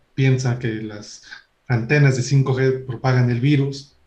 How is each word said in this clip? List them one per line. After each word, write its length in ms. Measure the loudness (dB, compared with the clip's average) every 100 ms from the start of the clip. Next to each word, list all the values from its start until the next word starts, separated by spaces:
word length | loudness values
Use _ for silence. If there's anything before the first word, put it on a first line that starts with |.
| _
piensa 460 | 0 2 2 0 -4
que 80 | -4 -6
las 420 | -10 -14 -16 -20 -20 -20 _ _ -4
antenas 500 | -2 2 4 4 2
de 60 |
cinco 320 | 0 2 2 2
G 280 | 0 0 -6
propagan 440 | -4 0 2 2
el 100 | 0
virus 580 | 2 0 0 -6 -16 _